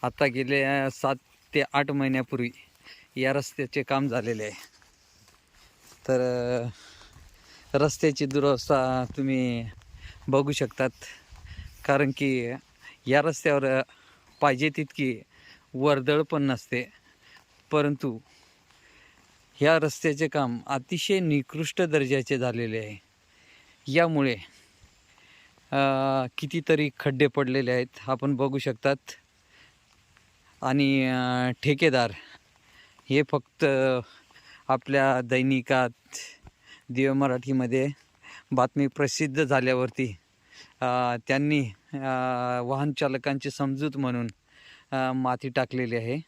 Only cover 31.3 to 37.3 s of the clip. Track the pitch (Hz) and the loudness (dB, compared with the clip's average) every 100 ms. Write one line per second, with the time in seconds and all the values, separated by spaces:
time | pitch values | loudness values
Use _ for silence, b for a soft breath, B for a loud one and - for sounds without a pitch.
31.3 | 123 127 120 143 139 165 127 117 87 B | 0 -2 -2 -2 2 4 4 0 -4 B
32.3 | B _ _ b b b b - 135 143 | B _ _ b b b b 0 2 2
33.3 | 147 - _ 151 135 131 127 117 B B | -2 -4 _ 2 4 2 0 -4 B B
34.3 | B B B - 131 - 139 135 127 120 | B B B -2 -2 2 2 4 2 2
35.3 | 127 131 131 123 131 123 - _ - - | 2 4 2 2 2 2 -2 _ -18 -18
36.3 | - - B B B _ 123 135 135 139 | -20 -20 B B B _ 0 2 4 2